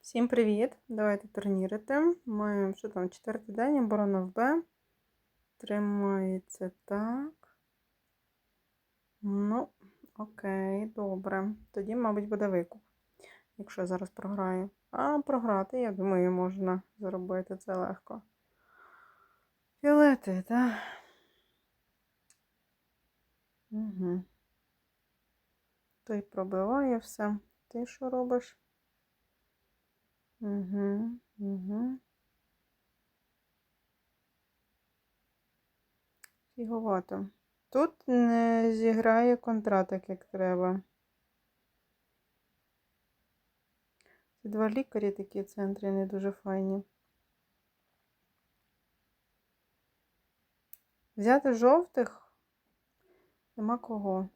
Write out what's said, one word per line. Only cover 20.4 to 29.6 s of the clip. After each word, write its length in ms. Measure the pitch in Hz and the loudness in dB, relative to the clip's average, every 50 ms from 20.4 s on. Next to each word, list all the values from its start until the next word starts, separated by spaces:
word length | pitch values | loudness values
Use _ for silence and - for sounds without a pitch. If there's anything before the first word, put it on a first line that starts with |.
| 185 - | -2 0
та? 300 | 226 240 254 240 214 - - - - - - - _ _ _ _ _ _ _ _ _ _ _ _ _ _ _ _ _ _ _ _ _ _ _ _ _ _ _ _ _ _ _ _ _ _ _ _ _ _ _ _ _ _ _ _ _ _ _ _ _ _ _ _ | 2 2 2 2 0 -4 -8 -12 -14 -18 -20 -20 _ _ _ _ _ _ _ _ _ _ _ _ _ _ _ _ _ _ _ _ _ _ _ _ _ _ _ _ _ _ _ _ _ _ _ _ _ _ _ _ _ _ _ _ _ _ _ _ _ _ _ _
Угу. 520 | 220 214 220 214 190 185 185 175 180 185 180 _ _ _ _ _ _ _ _ _ _ _ _ _ _ _ _ _ _ _ _ _ _ _ _ _ _ _ _ _ _ _ _ _ _ _ _ | -8 -6 -6 -6 -6 -4 -2 -2 -2 -4 -6 _ _ _ _ _ _ _ _ _ _ _ _ _ _ _ _ _ _ _ _ _ _ _ _ _ _ _ _ _ _ _ _ _ _ _ _
Той 180 | - 214 208 | -6 -6 -6
пробиває 760 | 202 _ - 190 190 190 190 185 190 208 254 277 277 262 240 226 | -6 _ -6 -6 -4 -2 0 0 0 2 2 2 2 2 0 -2
все. 400 | - - - - 214 208 208 208 _ _ _ _ _ _ | -4 -10 -8 -4 -2 -2 -2 -4 _ _ _ _ _ _
Ти 180 | - 233 247 | -8 -8 -8
що 240 | 247 - - 269 254 | -8 -10 -8 -6 -4
робиш? 480 | 254 254 254 247 247 247 - - - _ _ _ _ _ _ _ _ _ _ _ _ _ _ _ _ _ _ _ _ _ | -2 -2 0 0 0 -2 -2 -6 -20 _ _ _ _ _ _ _ _ _ _ _ _ _ _ _ _ _ _ _ _ _